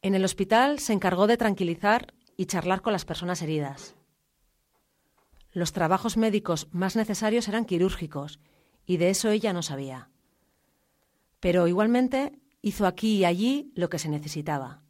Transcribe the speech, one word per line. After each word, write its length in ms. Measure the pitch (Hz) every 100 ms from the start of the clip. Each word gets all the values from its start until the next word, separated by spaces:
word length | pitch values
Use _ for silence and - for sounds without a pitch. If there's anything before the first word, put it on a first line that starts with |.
En 120 | 196 190
el 100 | 190
hospital 540 | - 196 226 269 294
se 140 | -
encargó 340 | 208 190 180 208
de 100 | 233
tranquilizar 800 | 220 196 180 170 202 226 - _ _ _
y 120 | 185
charlar 340 | 190 170 190
con 100 | 226
las 140 | 202 -
personas 380 | 165 175 175
heridas. 520 | 165 156 143 135 - - _ _ _ _ _ _ _ _ _ _ _ _ _ _ -
Los 220 | - 170
trabajos 440 | - 165 185 226 220
médicos 500 | 220 208 - 160 -
más 240 | 175 185 220
necesarios 520 | 220 202 214 233 233
eran 180 | 214 226
quirúrgicos, 760 | 175 185 180 160 147 143 - _ _ _ _
y 140 | _ 180
de 140 | 175
eso 180 | 190 226
ella 240 | 208 220
no 80 | 180
sabía. 480 | 160 139 135 131 - _ _ _ _ _ _ _ _ _ _ _ _ _
Pero 280 | 185 175 170
igualmente 720 | 180 214 247 254 262 285 - _ _
hizo 240 | 208 - 196
aquí 300 | 180 220 214
y 80 | 180
allí 460 | 175 226 277 285 -
lo 140 | 175
que 100 | 165
se 100 | 156
necesitaba. 720 | 147 151 156 151 147 131 - _